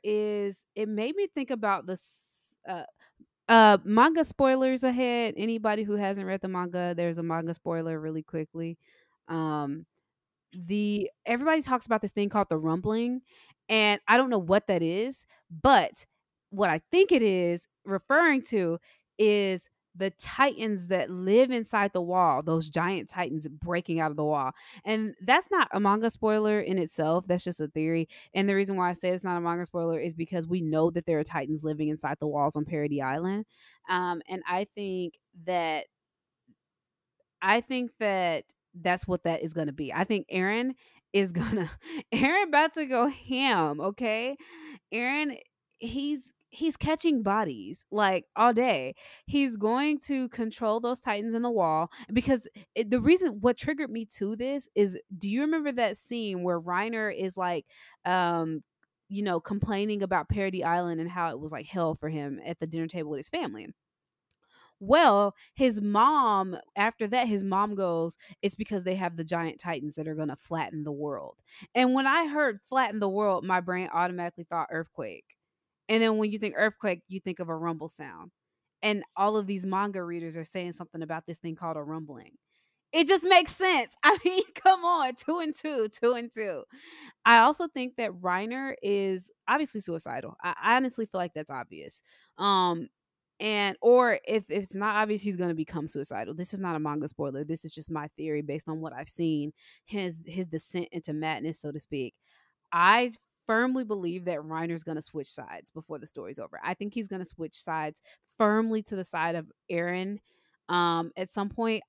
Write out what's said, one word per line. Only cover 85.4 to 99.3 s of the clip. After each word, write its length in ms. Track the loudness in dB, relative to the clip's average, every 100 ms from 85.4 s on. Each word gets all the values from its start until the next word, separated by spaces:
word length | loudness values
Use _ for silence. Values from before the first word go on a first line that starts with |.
| -2 -6
two, 340 | -4 -2 -2
two 240 | 0 0
and 180 | 0 -4
two. 300 | -8 -6 -6 -12 -20 -20 -20 -20 _ 8
I 140 | 10
also 280 | 10 6 -4
think 300 | -4 -6 -4
that 140 | -6
Reiner 640 | -4 -2 -2 -2 -6 -6 -6
is 480 | -2 0 0 -2 -8 _ -2
obviously 340 | 0 0 -6
suicidal. 540 | -6 -8 -6 -10 -10 -10
I, 120 | -8 -2
I 140 | 2 4
honestly 280 | 2 -4 -4
feel 120 | -4
like 140 | -4
that's 180 | -6 -8
obvious. 520 | -10 -10 -14 -14 -14 _ _ _ -2
Um, 520 | 4 4 4 0 -6 _ _ _ _ -6
and, 360 | -2 0 0 2
or 380 | 6 8 6 2 0
if, 180 | -2 0
if 140 | -4 -4
it's 100 | -4
not 220 | 0 0
obvious, 240 | 0 0
he's 160 | -2 -2
gonna 180 | -2 -2
become 320 | -4 -6 -6
suicidal. 460 | -6 -6 -6 -8 -8
This 180 | -8
is 60 | -6
not 160 | -4 -2
a 40 |
manga 280 | -2 -4 -6
spoiler. 360 | -6 -6 -4 -6
This 200 | -8 -8
is 80 |
just 180 | -14 -10
my 180 | -8 -8 -8
theory 240 | -4 -4
based 260 | -4 -8 -6
on 120 | -8
what 120 | -8
I've 160 | -10 -12
seen, 440 | -4 -2